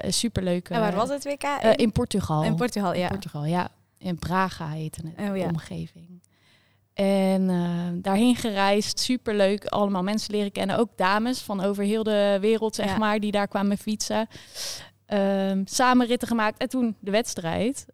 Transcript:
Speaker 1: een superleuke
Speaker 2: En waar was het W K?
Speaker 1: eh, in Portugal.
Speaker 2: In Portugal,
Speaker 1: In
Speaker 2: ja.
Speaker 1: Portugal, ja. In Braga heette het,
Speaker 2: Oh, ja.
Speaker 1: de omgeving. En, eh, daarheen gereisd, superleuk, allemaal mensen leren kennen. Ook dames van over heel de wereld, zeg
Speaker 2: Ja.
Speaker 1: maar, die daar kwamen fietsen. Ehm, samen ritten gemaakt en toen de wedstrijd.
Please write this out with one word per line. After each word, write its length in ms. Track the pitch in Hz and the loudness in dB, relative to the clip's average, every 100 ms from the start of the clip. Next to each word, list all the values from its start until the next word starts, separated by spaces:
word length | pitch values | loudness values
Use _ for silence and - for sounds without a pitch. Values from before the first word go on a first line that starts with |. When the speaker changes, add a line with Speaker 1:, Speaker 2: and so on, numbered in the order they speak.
Speaker 1:
een 120 | - | -2
superleuke 640 | - 233 202 185 175 - | -2 -2 -2 -2 -2 -2
Speaker 2:
En 60 | 226 | 0
waar 140 | 214 | 0
was 140 | 185 247 | 0 -2
het 160 | 285 | -2
W 40 | 277 285 | -6 -6
K? 40 | |
Speaker 1:
eh, 280 | 285 285 226 - | -4 2 4 4
in 160 | 233 | 2
Portugal. 520 | 240 240 208 - 156 | 0 0 -2 0 0
Speaker 2:
In 100 | 156 165 | 2 0
Portugal, 360 | 247 214 196 | 0 -2 -2
Speaker 1:
In 80 | 170 | 0
Speaker 2:
ja. 80 | 180 | -2
Speaker 1:
Portugal, 360 | 196 175 147 | -4 -6 -6
ja. 240 | 147 175 - - _ _ | -2 -2 -2 -8 _ _
In 200 | 185 170 | -8 -6
Braga 500 | 156 185 190 - 160 | -2 0 0 -4 -8
heette 320 | 156 156 - 160 | -8 -8 -10 -12
het, 160 | 165 202 | -8 -6
Speaker 2:
Oh, 60 | 190 | -4
ja. 60 | |
Speaker 1:
de 60 | 175 | -2
omgeving. 720 | 165 - 170 165 170 170 180 _ _ _ _ _ _ _ | -4 -6 -10 -10 -14 -20 -20 _ _ _ _ _ _ _
En, 560 | - 196 196 190 190 190 | -2 2 4 4 2 2
eh, 520 | 180 175 170 175 175 | 2 0 -2 -4 -4
daarheen 340 | 190 196 240 240 | 0 4 4 4
gereisd, 640 | 233 196 196 202 214 - | 0 2 2 2 2 -2
superleuk, 640 | - 254 - 208 190 202 | -2 -2 0 2 2 2
allemaal 380 | - - 202 196 | -2 0 2 2
mensen 320 | 185 214 - | 0 -2 -2
leren 180 | 208 202 | -2 -2
kennen. 260 | 196 196 196 | -2 0 0
Ook 180 | 226 - | 0 2
dames 440 | 185 208 233 254 | 2 2 0 -2
van 200 | - 196 | -4 -2
over 240 | 190 202 | -2 0
heel 180 | 202 220 | 0 0
de 360 | 214 208 202 202 | 2 2 4 2
wereld, 340 | 208 220 220 | 2 2 0
zeg 120 | - 202 | -2 -2
Speaker 2:
Ja. 120 | 190 | 0
Speaker 1:
maar, 220 | 214 214 | 2 2
die 100 | 208 | 0
daar 180 | 202 202 | 0 0
kwamen 300 | 208 202 202 | 0 0 0
fietsen. 480 | - 214 - 214 226 - - - - - - _ - | -2 -4 -2 -2 -4 -8 -18 -12 -10 -10 -16 _ -4
Ehm, 560 | 208 196 196 196 190 | 0 2 2 0 0
samen 420 | 196 - 254 254 240 | -2 2 4 6 4
ritten 220 | 240 226 | 0 0
gemaakt 300 | 233 214 220 | 0 0 0
en 100 | 254 | -4
toen 280 | 262 233 208 | -2 -2 -2
de 100 | 196 | -2
wedstrijd. 760 | 202 240 - 170 175 208 277 - | 0 0 -4 -4 0 -2 -4 -10